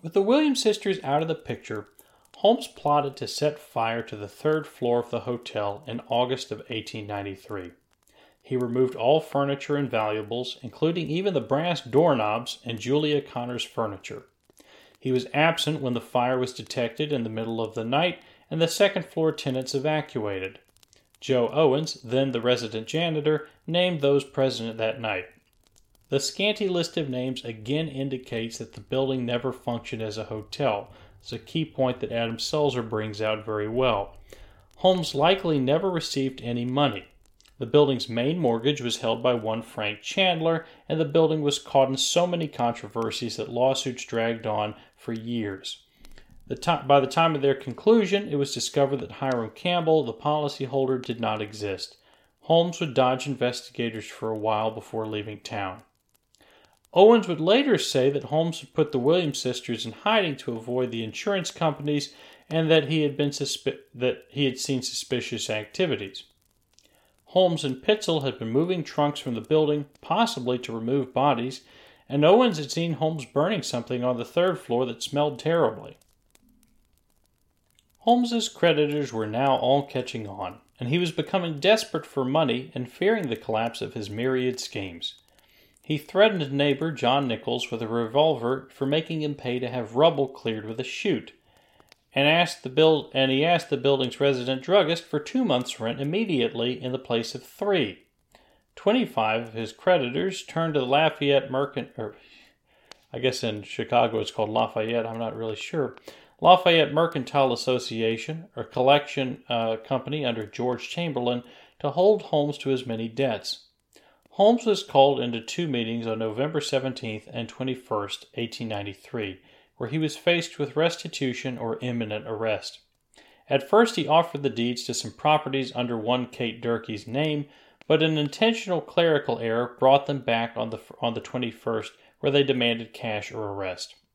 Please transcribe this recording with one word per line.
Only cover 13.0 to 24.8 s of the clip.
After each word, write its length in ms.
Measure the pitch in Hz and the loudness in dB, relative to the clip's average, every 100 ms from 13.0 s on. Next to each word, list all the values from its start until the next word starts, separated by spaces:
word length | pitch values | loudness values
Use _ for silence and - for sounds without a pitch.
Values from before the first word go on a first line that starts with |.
| 151 147 | 2 0
Connor's 420 | - 131 120 120 | -2 -8 -6 -6
furniture. 600 | - - 113 98 - - - _ _ _ - - - _ | -8 -4 -4 -6 -12 -14 -16 _ _ _ -20 -20 -20 _
He 100 | 131 | -2
was 160 | 127 123 | -2 0
absent 480 | 139 160 160 - 151 | 2 2 4 -2 -2
when 140 | 131 | -2
the 80 | 120 | -4
fire 360 | - 127 123 127 | -2 0 0 0
was 140 | 127 | -2
detected 580 | - 113 - 117 - 151 | -6 -8 -4 -4 -4 -4
in 120 | 143 | -2
the 80 | 113 | -4
middle 320 | 110 113 113 | -6 -6 -4
of 120 | 110 | -4
the 100 | 113 | -4
night 360 | 113 139 180 175 - _ _ | -2 0 0 -4 -16 _ _
and 100 | 160 | 0
the 80 | 165 | 0
second 380 | - 202 196 165 | 4 2 2 -6
floor 260 | - 160 | 0 0
tenants 420 | 151 - 127 127 | 0 -4 -4 -2
evacuated. 840 | 139 143 151 147 131 107 95 92 - _ _ _ _ _ _ | -2 0 -2 -4 -6 -4 -6 -8 -12 _ _ _ _ _ _
Joe 280 | - 127 120 | -2 2 2
Owens, 440 | 147 156 135 156 - | 4 4 4 -2 -8
then 300 | 117 127 139 | -2 0 0
the 100 | 120 | 0
resident 440 | 117 123 117 110 113 | 0 0 0 -8 -4
janitor, 600 | 156 170 156 147 151 151 _ - | -2 -2 0 0 0 -2 _ -4
named 360 | 170 180 170 | 0 0 2
those 220 | 139 143 | 2 2
present 520 | 139 - 135 117 113 | 0 0 0 0 -8
that 240 | 113 | -4